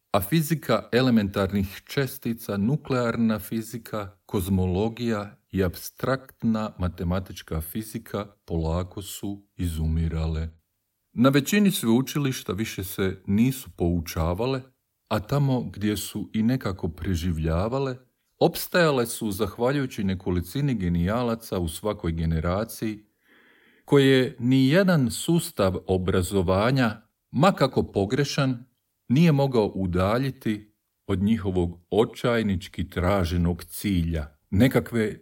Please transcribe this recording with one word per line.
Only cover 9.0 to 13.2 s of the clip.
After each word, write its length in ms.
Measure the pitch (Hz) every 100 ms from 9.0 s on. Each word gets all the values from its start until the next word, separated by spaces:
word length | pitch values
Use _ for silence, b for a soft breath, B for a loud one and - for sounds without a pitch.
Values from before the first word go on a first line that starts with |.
su 440 | 90 - 101 101 - -
izumirale. 920 | 87 78 80 80 82 80 80 80 80 - _ _ _ _ _
Na 160 | - 131
većini 420 | 139 135 208 202
sveučilišta 840 | - 113 117 135 - 139 127 -
više 320 | 95 110 -
se 380 | 92 - 95 95